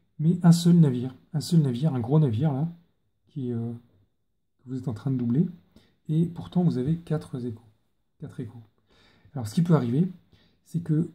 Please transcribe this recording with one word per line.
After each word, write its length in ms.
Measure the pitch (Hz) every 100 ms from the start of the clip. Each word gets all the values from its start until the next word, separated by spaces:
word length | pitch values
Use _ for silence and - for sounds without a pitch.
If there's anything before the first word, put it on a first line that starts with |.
| _ _
mais 220 | 151 175
un 80 | 170
seul 240 | 170 175
navire, 400 | 170 151 123 127 - _
un 80 | 156
seul 200 | - 170
navire, 340 | 139 120 156
un 60 | 131
gros 180 | 113 156
navire 340 | 147 110 151
là, 160 | 131 165 - _ _ _ _ _
qui, 240 | 147 123
euh, 200 | 117 117 117 - _ _ _ _ _ _ _
que 120 | 127
vous 60 | 131
êtes 120 | 139
en 60 |
train 180 | 110 139
de 40 | 131
doubler, 300 | 120 123 185 - _ - _ _ -
et 180 | 156 170
pourtant 380 | - - 180
vous 140 | 175 123
avez 180 | 127 165
quatre 480 | - 151 - 131
échos, 180 | 120 107 - _ _ _ _ _
quatre 220 | 151 -
échos. 220 | 117 117 113 _ _ _ _ _ _
Alors 120 | 139 107
ce 80 |
qui 80 | -
peut 120 | 170
arriver, 360 | 156 120 127 185 - _ _ _ _
c'est 160 | _ 165
que 300 | 170 156 165